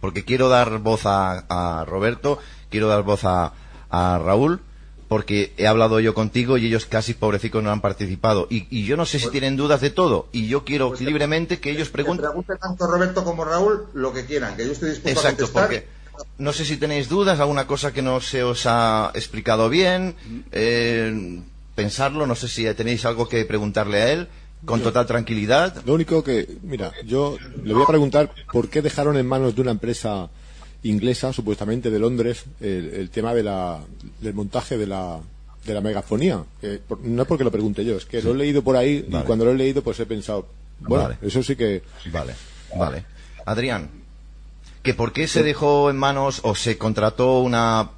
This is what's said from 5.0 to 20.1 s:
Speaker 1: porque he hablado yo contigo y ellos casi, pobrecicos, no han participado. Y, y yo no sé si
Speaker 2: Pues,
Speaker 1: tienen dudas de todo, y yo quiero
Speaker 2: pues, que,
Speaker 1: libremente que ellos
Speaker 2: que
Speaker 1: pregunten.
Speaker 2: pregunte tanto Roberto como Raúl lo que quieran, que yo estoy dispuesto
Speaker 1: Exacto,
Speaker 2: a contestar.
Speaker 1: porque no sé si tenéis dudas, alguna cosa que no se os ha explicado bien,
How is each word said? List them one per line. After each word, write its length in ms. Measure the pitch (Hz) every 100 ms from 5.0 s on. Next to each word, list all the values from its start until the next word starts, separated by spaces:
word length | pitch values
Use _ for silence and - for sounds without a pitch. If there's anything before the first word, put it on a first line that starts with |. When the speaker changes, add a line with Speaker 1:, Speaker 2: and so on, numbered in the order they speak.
| -
Speaker 1:
porque 460 | 107 - 104 101 -
he 100 | 107
hablado 320 | 110 110 110
yo 140 | 110
contigo 440 | 107 110 123 123 131
y 80 | 113
ellos 200 | 113 -
casi, 280 | 110 110
pobrecicos, 500 | 117 107 101 113 104
no 80 | 107
han 100 | 104
participado. 680 | 101 98 101 95 113 104 -
Y, 180 | 117 -
y 160 | 120 101
yo 120 | 151
no 80 | 165
sé 140 | 147
si 60 | 117
Speaker 2:
Pues, 60 |
Speaker 1:
tienen 220 | 135 135 135
dudas 240 | 147 143
de 80 | 139
todo, 360 | 147 180 101 -
y 160 | 123 110
yo 180 | 135 131
quiero 240 | 143 131
Speaker 2:
pues, 100 | 123
que, 60 | 127
Speaker 1:
libremente 540 | 151 147 156 165 175
que 100 | 143
ellos 180 | 151 156
Speaker 2:
que 40 |
Speaker 1:
pregunten. 320 | - 143 175 151
Speaker 2:
pregunte 300 | 156 180 185
tanto 300 | 190 185 175
Roberto 360 | 175 180 185
como 220 | 170 165 156
Raúl 420 | 165 202 208 -
lo 180 | 147 131
que 120 | 127 127
quieran, 300 | 147 113 101
que 100 | 120
yo 60 |
estoy 180 | 143 160
dispuesto 300 | 151 139 131
Speaker 1:
Exacto, 260 | 143 127 117
Speaker 2:
a 20 |
contestar. 160 | -
Speaker 1:
porque 340 | 202 113 - - - - - -
no 120 | 139
sé 140 | 147 147
si 120 | 151
tenéis 300 | 151 147 127
dudas, 300 | 175 196 165
alguna 280 | 143 143 135
cosa 260 | 139 147
que 80 | 131
no 180 | 131 127
se 220 | - 135
os 220 | 123 120 123
ha 460 | 117 113 110 104
explicado 560 | - 107 107 104 110 113
bien, 460 | 156 185 185 185